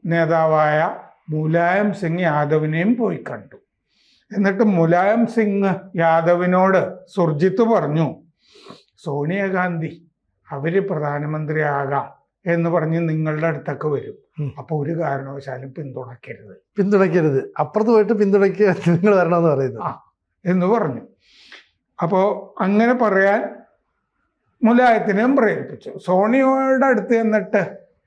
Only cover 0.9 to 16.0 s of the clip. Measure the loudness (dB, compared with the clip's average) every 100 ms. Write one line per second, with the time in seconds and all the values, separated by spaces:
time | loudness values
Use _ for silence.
0.9 | -4 -14 _ -8 -4 0 0 2 2 0
1.9 | -2 -4 -2 0 0 0 0 0 0 0
2.9 | 0 -2 -4 -8 -14 -16 -20 _ _ _
3.9 | _ _ _ _ -2 0 2 0 2 2
4.9 | 2 2 2 0 0 0 0 0 -2 -6
5.9 | -2 2 2 2 2 2 2 4 2 0
6.9 | -6 -8 -2 0 2 0 2 2 2 0
7.9 | 0 -2 -4 -16 _ _ -20 -20 -20 _
8.9 | _ -8 -6 -4 -4 -4 -2 -2 -4 -8
9.9 | -10 _ _ _ _ _ -8 -2 0 0
10.9 | -2 -4 -6 -6 -6 -4 -2 -2 -2 -2
11.9 | -4 -6 -12 _ _ -4 -2 0 0 0
12.9 | -2 -2 -2 -4 -2 -4 -4 -8 -8 -4
13.9 | -4 -6 -16 _ -10 -10 -10 -8 -6 -4
14.9 | -4 -4 -6 -8 -12 -12 -12 -14 -14 -14
15.9 | -12